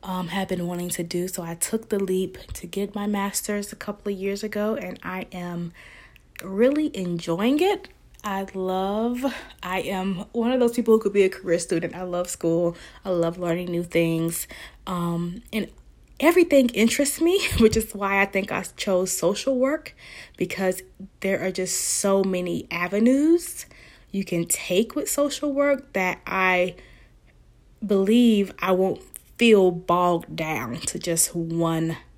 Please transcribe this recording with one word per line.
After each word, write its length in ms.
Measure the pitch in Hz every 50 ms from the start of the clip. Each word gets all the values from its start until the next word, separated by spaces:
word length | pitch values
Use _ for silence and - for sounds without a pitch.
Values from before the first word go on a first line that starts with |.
| -
um, 220 | 190 185 185 180
have 200 | 165 170 196 190
been 200 | 185 190 175 175
wanting 220 | 175 180 175 175 175
to 140 | 175 - 175
do. 240 | 170 - 175 175
So 160 | 185 180 - 170
I 120 | 165 170
took 340 | 170 - - - 220 220 -
the 100 | 220 196
leap 380 | 196 185 190 185 190 185 - - - - -
to 140 | - -
get 280 | 170 - 196 202 196 202
my 120 | 208 202
master's 680 | 208 208 202 196 202 - - - - 208 208 202 - -
a 20 |
couple 380 | - - - 202 208 - 208 202
of 60 | 185
years 240 | 190 196 196 202 214
ago, 320 | 214 - 208 208 214 220
and 240 | 285 180 180 180 - -
I 240 | 175 185 185 - -
am 420 | - 180 175 175 175 170 175 170 - - - - - - - - - - _ _ _ - -
really 520 | 202 190 196 233 262 285 302 311 294 -
enjoying 640 | 196 185 180 175 170 170 170 165 175 208 240 277 302
it. 300 | 359 392 415 392 - - - _ _ _ - - -
I 240 | 214 196 196 196 190 -
love, 680 | 190 185 185 185 185 190 196 202 214 226 240 247 247 262 277 240 - - - - -
I 200 | - 180 185 190
am 440 | - - 196 185 185 196 190 175 202 -
one 200 | _ 240 226 233
of 80 | 254 254
those 140 | 247 233 233
people 220 | 247 233 226 220
who 40 | 220
could 140 | - 202 196
be 100 | 202 190
a 60 | 190
career 300 | 190 - - 175 170 175
student. 360 | 170 - 185 165 165 160 160
I 80 | 175 185
love 260 | 180 175 175 180 180
school. 460 | - - - 165 165 165 175 170 170 - - - - - _
I 60 | 196
love 280 | 185 175 170 165 175
learning 300 | 185 180 175 165 175 180 175
new 140 | 175 170 175
things. 640 | 170 - 170 170 165 165 165 165 165 165 - - - - - - - - - -
Um, 540 | - 185 175 170 170 170 170 175 175 175 226 - -
and 180 | - 220 - - - - - - - _ - _ - -
everything 500 | 262 320 339 359 339 339 294 277 262 233
interests 500 | - - 220 226 - - 285 285 - -
me, 240 | 330 339 370 403 - -
<laughs> 100 | - -
which 160 | 233 220 220
is 180 | 226 214 - -
why 280 | 196 202 196 196 196
I 40 | 196
think 260 | 196 - 196 196 -
I 120 | - 180 190 - -
chose 340 | - - 208 190 180 185 180
social 460 | - - - 175 202 - - 269 269
work, 380 | 247 254 269 302 311 - - - _ - - - - - - -
because 460 | - 185 180 - - 196 185 185 185 - - - _ 196 - _ _
there 220 | - 190 196 - 190
are 80 | 190
just 280 | 180 185 185 185 - -
so 440 | - - - - - 202 196 196 190
many 440 | 190 185 180 180 175 170 165 - -
avenues 960 | - 170 175 175 190 208 220 240 262 277 294 311 330 349 - - - - - - - - - - - - - _
you 120 | - 196 190
can 220 | - 180 170 165
take 500 | - - - - - 180 185 226 226 -
with 140 | 294 - -
social 420 | - - 285 285 294 - - 294
work 400 | 269 277 285 285 285 269 - - -
that 280 | 196 185 185 - - -
I 500 | - - 190 185 185 185 180 180 180 170 - - - - - - _ _ _ _ - _ _ _ - _ _ _ _ _ _ -
believe 680 | 190 208 196 196 196 220 240 247 233 220 202 202 190 - -
I 120 | - 185
won't 300 | 185 180 190 190 - - - - - - _ _ -
feel 340 | - 233 233 220 202 190 185
bogged 640 | 170 170 - - 170 180 180 175 175 170 - - 156
down 440 | 160 160 156 - - 123 113 -
to 200 | - - - -
just 380 | - - 175 165 170 - - -
one 640 | 175 170 165 165 165 165 165 165 160 165 165 160 - - - -